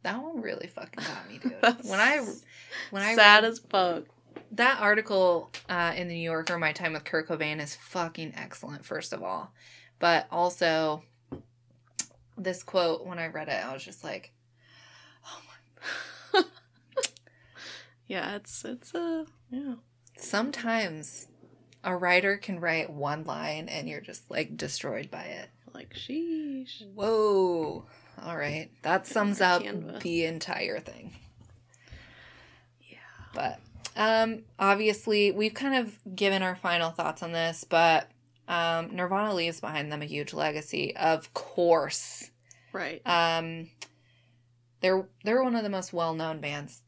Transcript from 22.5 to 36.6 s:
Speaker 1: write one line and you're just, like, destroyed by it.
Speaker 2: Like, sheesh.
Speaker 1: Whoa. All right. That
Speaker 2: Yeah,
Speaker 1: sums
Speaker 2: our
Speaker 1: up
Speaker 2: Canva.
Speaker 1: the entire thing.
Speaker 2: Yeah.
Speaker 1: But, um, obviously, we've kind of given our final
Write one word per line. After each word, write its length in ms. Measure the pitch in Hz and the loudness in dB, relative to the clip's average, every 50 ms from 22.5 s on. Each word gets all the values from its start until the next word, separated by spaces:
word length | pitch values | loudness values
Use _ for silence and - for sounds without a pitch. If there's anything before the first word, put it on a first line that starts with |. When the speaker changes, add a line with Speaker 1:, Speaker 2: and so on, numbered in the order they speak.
| 190 170 | -6 -2
Speaker 1:
write 300 | 170 170 160 160 - - | -2 0 0 0 -2 -4
one 340 | 151 143 139 139 147 156 156 | -6 -6 -4 -4 -4 -4 -4
line 460 | - 143 151 156 151 151 156 165 - | -8 -6 -6 -6 -6 -6 -6 -8 -8
and 180 | - 160 143 | -8 -8 -8
you're 140 | 160 151 147 | -8 -10 -10
just, 300 | - - - - - _ | -12 -14 -16 -18 -14 _
like, 260 | - - 156 143 147 | -4 -4 -4 -4 -6
destroyed 540 | 156 - 143 - - - 143 113 110 - - | -8 -8 -6 -6 -6 -6 -6 -6 -6 -8 -8
by 120 | - - 78 | -12 -12 -12
it. 240 | 78 - - - - _ _ _ - - | -12 -12 -12 -14 -16 _ _ _ -20 -20
Speaker 2:
Like, 180 | - - - - | -20 -20 -16 -16
sheesh. 920 | - - - 254 311 339 339 330 311 302 294 277 262 262 - - - 220 202 196 | -16 -12 -8 -6 -6 -4 -4 -4 -4 -4 -6 -8 -8 -10 -12 -14 -16 -18 -18 -8
Speaker 1:
Whoa. 920 | 208 202 220 226 220 214 214 202 190 190 180 175 165 160 151 147 156 - - - - - - - - | -4 0 2 2 4 4 4 6 6 4 4 2 0 -2 -4 -6 -8 -12 -16 -20 -20 -20 -20 -18 -14
All 140 | - 165 170 | -10 -10 -6
right. 360 | 156 143 147 147 156 160 - - _ | -6 -4 -4 -4 -6 -8 -10 -16 _
That 240 | - 156 170 190 190 | 0 2 2 2 0
Speaker 2:
Yeah, 80 | - - | 0 0
Speaker 1:
sums 260 | 226 208 202 202 - | 2 2 2 4 4
Speaker 2:
our 160 | 196 180 180 | 6 6 6
Speaker 1:
up 40 | 180 - | 4 2
Speaker 2:
Canva. 380 | 202 202 180 160 151 - - | -2 -6 -8 -8 -10 -12 -8
Speaker 1:
the 240 | - 175 165 165 165 | -4 -2 0 0 0
entire 540 | 160 165 160 - - - - - - - - | 0 -2 -6 -6 -6 -4 -4 -4 -4 -4 -6
thing. 340 | - - - - - 180 - - - - _ - - - - - _ _ - _ _ - - - - - - - - - - - - - - _ _ _ _ _ | -8 -10 -16 -16 -16 -18 -18 -18 -20 -20 _ -20 -20 -20 -20 -20 _ _ -20 _ _ -20 -20 -20 -20 -20 -20 -20 -20 -20 -20 -20 -20 -20 -20 _ _ _ _ _
Speaker 2:
Yeah. 160 | _ - - - - - - - - - - | _ -20 -20 -20 -20 -20 -20 -20 -20 -10 -6
Speaker 1:
But, 240 | - - - - - - - - - - - - | -2 -2 -2 -4 -6 -16 -20 -20 -12 -12 -10 -2
um, 480 | - 214 220 226 226 226 226 226 226 - - _ | 0 2 4 6 4 4 2 0 -6 -10 -16 _
obviously, 720 | - 196 196 196 202 214 214 208 214 - 220 214 208 202 202 | 2 4 4 4 6 4 2 2 0 0 2 4 4 4 4
we've 220 | 190 202 214 220 220 | 4 2 0 0 0
kind 220 | - 262 277 269 | -2 -2 0 0
of 240 | 254 233 214 202 - _ 202 185 | 0 0 -2 -8 -14 _ -14 -4
given 260 | 190 202 196 196 190 | 0 2 2 2 2
our 140 | 190 185 180 | 0 0 -4
final 340 | 185 | -2